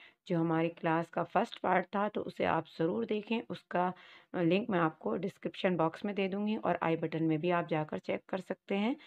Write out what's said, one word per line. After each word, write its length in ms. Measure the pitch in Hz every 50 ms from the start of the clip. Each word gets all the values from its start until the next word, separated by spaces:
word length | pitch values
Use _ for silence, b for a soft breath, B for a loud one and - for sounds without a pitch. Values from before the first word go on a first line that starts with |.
| B B B B _
जो 120 | - 180 165
हमारी 300 | 165 170 160 165 165 170
क्लास 420 | 170 - - 165 160 165 170 -
का 140 | - 180 165
फर्स्ट 340 | - - 180 220 - - -
पार्ट 280 | - 185 185 185 185 - -
था, 140 | 196 208 214
तो 120 | - 190
उसे 240 | - - - - 196
आप 200 | 175 165 165 160 - - -
ज़रूर 260 | 165 165 202 226 233
देखें। 360 | - 220 214 208 - 226 233 - -
उसका, 440 | 180 - - - - 180 180 180 180 B B B B B B B -
अ, 80 | 185 175
लिंक 280 | 165 180 202 - -
मैं 80 | 196 170
आपको 380 | 170 160 160 - - 208 226
डिस्क्रिप्शन 600 | 196 170 190 - - - 175 - - - 190 180
बॉक्स 280 | 160 160 165 - - -
में 100 | 202 202
दे 140 | 202 196 190
दूँगी 280 | 190 202 208 214 214
और 220 | 233 - - 180 - -
आई 140 | 165 165
बटन 260 | 165 160 160 165 160 165
में 180 | 160 156 151
भी 100 | 170 180
आप 180 | 175 170 170 170
जाकर 300 | 170 156 156 156 - 185
चेक 240 | - - 196 202 - -
कर 120 | - 190
सकते 340 | - - - _ _ - 196
हैं 220 | 196 208 233 294 B B